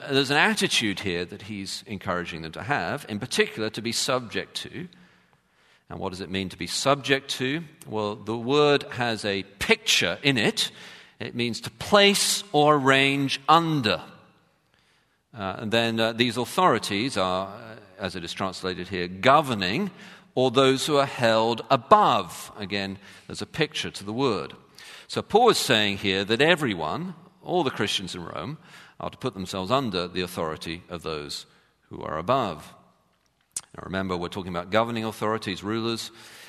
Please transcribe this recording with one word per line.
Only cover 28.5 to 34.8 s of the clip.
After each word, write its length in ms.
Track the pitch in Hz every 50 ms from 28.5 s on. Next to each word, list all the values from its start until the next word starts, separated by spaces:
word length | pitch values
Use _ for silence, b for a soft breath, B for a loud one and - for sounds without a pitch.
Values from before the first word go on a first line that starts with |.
| 156 - B B B B B B B B
are 120 | - 87
to 60 | - -
put 180 | - 127 -
themselves 340 | 95 92 - - 95 92 92
under 380 | 123 139 135 113 92 90 87 90
the 140 | 90 92
authority 600 | 90 87 - 101 85 80 78 - - 85 82 85 - -
of 140 | 90 82 76
those 420 | 80 80 73 73 71 - - - b b b b b b b b _
who 120 | - 80
are 160 | 76 76 78 78
above. 560 | 85 98 127 139 120 98 80 76 - - - - _ _ _ _ _ _ _ _ _ _ _ _ _ _ _ - - _ -
Now 80 | - -
remember, 340 | 80 90 95 95 92 90 87
we're 100 | 90 87
talking 240 | - 104 87 92
about 200 | 90 85 87 95
governing 340 | 95 110